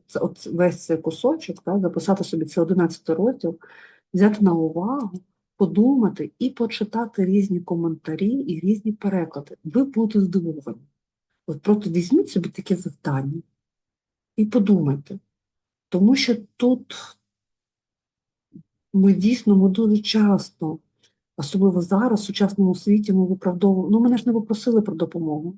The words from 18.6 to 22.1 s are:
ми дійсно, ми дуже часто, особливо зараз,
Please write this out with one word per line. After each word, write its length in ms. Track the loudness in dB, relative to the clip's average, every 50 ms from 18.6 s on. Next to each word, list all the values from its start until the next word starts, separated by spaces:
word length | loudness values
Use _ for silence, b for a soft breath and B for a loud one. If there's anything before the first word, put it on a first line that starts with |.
| -20 _ _ _ _ _ 2
ми 200 | 4 6 6 4
дійсно, 420 | 4 2 2 0 2 2 4 4
ми 140 | 6 6 4
дуже 280 | 4 2 2 2 2 2
часто, 840 | 0 0 2 2 4 4 4 2 0 -4 -10 _ -8 -8 -8 -8 -12 _ _ _ _ _ _ _ _ _ _ -12
особливо 440 | -10 -4 0 2 2 4 2 2
зараз, 400 | 0 0 0 0 2 2